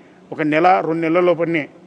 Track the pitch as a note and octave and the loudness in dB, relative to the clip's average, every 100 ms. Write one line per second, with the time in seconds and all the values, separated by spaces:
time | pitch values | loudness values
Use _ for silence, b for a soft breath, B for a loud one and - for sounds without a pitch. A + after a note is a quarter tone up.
0 | B B - B2+ D3+ D3+ F3+ F#3+ D#3+ E3 | B B -14 -6 -2 2 4 2 0 -4
1 | E3 E3+ F3+ D#3+ E3 E3 C3+ - | -2 0 2 0 -2 -4 -6 -14